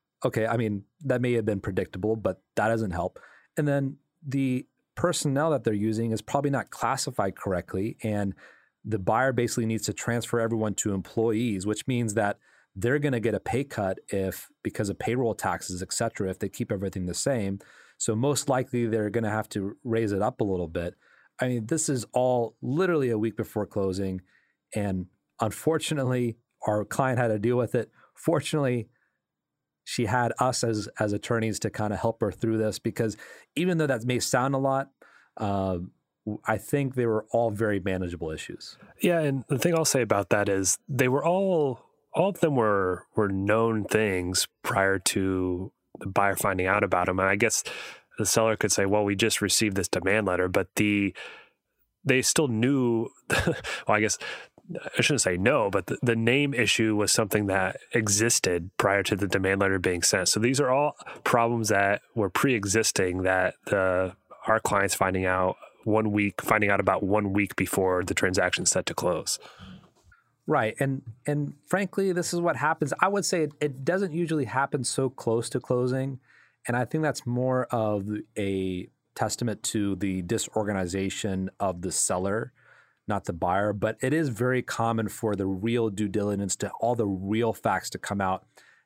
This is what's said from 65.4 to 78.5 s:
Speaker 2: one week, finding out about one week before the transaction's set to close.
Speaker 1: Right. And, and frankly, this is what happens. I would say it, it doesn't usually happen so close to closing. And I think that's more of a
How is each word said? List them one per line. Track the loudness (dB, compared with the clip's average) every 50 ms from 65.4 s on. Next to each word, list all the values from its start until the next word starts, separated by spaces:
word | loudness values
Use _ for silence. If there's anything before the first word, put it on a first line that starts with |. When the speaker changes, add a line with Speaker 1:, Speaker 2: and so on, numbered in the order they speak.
| 2 0 0 -4 -12 -20 _ _ -2
Speaker 2:
one | 2 2 2 2 2
week, | 2 2 0 0 -2 -4
finding | 0 2 2 4 4 4
out | 2 4
about | 4 4 2 2
one | 2 2 2 2 2 2
week | 0 0 0 0 0
before | -4 -2 0 0 2 2 2 2 0 0
the | -2 -2
transaction's | 0 0 0 2 2 2 2 0 0 0 0
set | 0 0 -2
to | -2 -4
close. | -2 0 0 -2 -2 -2 -4 -6 -6 -8 -16 -20 -20 -20 -20 -20 -20 -20 _ _ _ _ -20 -20 _ _ _ _ _ -4
Speaker 1:
Right. | 0 0 2 2 0 0 0
And, | 0 0 -2 -4 -6 -12 -16 _ -4
and | -4 -2 -2 -2 -4 -8 _ _
frankly, | -4 -2 -2 -2 -2 -2 -2 -2 0
this | 0 -2 -2 -2
is | -2 -2
what | 0 0 0
happens. | 0 0 0 0 0 -2 -2 -2 -2
I | -2 0
would | 0 -2 -2
say | -2 0 0
it, | -2 -2 -2 -4
it | -4 -4 -4 -4 -4
doesn't | -2 -2 -2 -2 -2
usually | -2 -4 -2 -2 -2 -2 -2
happen | -2 -2 -2 -2 -2 -2 -4 -4
so | -4 -2 -2 -2 -2
close | -4 -4 -2 0 0 0 -2 -4
to | -6 -6
closing. | -2 -2 -2 0 0 0 -2 -2 -4 -6 -8 -10 _ _ -20 -20 _ _ _ _ -6
And | -4 -2
I | -2 -2
think | -2 -2 -2
that's | 0 0 -2 -4 -4
more | -4 -2 0 0 2 0 0 0
of | 0 -2 0 0 0 0 -2 -2 -4 -6 -6 -8 _ -6 -4
a | -2 -2